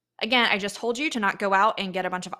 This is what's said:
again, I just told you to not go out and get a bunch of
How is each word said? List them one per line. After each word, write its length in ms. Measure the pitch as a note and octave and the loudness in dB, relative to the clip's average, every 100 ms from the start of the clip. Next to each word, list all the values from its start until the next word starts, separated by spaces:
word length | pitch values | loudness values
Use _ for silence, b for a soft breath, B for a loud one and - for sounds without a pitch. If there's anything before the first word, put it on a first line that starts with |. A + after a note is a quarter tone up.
| _ - | _ -8
again, 280 | A3 B3 A3+ | 0 2 4
I 80 | G3+ | 2
just 180 | G3 - | -2 -4
told 220 | A#3 A#3+ | -4 -2
you 120 | D#4 | -2
to 100 | A#3+ | 0
not 180 | G3 - | 0 0
go 160 | G3+ | 2
out 240 | F#3+ G#3+ - | 4 4 2
and 140 | F#3+ | -4
get 140 | F#3 F3+ | -4 -4
a 40 | |
bunch 160 | F#3 F3 | -4 -8
of 80 | - | -2